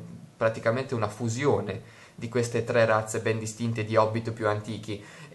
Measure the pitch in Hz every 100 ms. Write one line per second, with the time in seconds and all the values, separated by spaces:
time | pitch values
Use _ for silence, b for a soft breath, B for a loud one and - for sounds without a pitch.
0 | - - - - 113 117 143 127 131 117
1 | 107 - 117 117 143 101 101 101 - -
2 | - - 113 123 117 120 - 120 113 110
3 | 110 120 101 113 107 - 117 113 107 110
4 | 110 113 117 110 107 104 113 104 - 101
5 | B B B